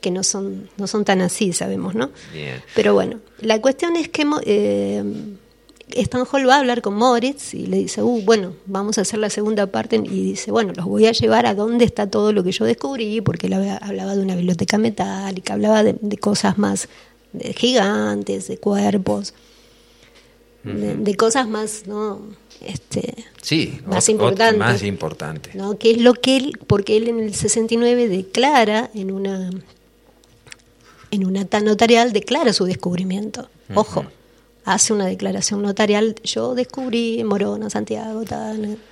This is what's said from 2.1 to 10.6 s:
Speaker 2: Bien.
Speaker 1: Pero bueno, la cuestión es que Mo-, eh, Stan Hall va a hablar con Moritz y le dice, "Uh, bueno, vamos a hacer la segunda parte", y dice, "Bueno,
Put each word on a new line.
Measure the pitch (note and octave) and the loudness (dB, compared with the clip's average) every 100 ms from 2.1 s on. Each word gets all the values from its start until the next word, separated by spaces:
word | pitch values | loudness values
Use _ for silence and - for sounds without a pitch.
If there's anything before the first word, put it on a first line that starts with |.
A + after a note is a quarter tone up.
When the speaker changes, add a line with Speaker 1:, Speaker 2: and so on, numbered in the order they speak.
| - - | -8 -18
Speaker 2:
Bien. | D#2 D2 B1+ - - | -12 -10 -10 -4 0
Speaker 1:
Pero | G#3 | 4
bueno, | G3+ F#3 A3+ - - | 4 2 -6 -16 -8
la | A3 A3 | 0 2
cuestión | B3 - E4+ E4+ | 2 0 0 0
es | D4 | -2
que | - D4 | -2 0
Mo-, | D4+ - | 0 0
eh, | G#3 G#3 G3+ G3 G#3 G#3 G#3+ G#3+ G3 _ _ _ _ - | 0 2 0 -2 -4 -4 -8 -12 -16 _ _ _ _ -10
Stan | - G#3 B3 B3+ | -4 -2 -2 -2
Hall | C#4 B3+ | 2 6
va | C4+ | 6
a | |
hablar | C4 A#3+ | 4 0
con | A3 G3+ | -2 2
Moritz | B3+ A#3+ B3 C#4+ - | 2 4 0 -4 -10
y | - F#3 | -10 -2
le | F#3+ | -2
dice, | - - | -2 -2
"Uh, | G#3+ A#3+ | 0 0
bueno, | G3 A3 F#3 - F#3+ | 4 2 2 -10 -6
vamos | F#3+ G3+ G#3+ | -4 -2 -2
a | |
hacer | F#3+ A3+ | -2 -2
la | G#3+ | -2
segunda | G#3 G#3 G#3+ G3 | -2 -2 0 0
parte", | A3 A3 A3+ | -2 0 -2
y | G#3 F#3+ F#3+ | 0 -2 -2
dice, | F#3+ - | -4 -2
"Bueno, | G#3+ | 0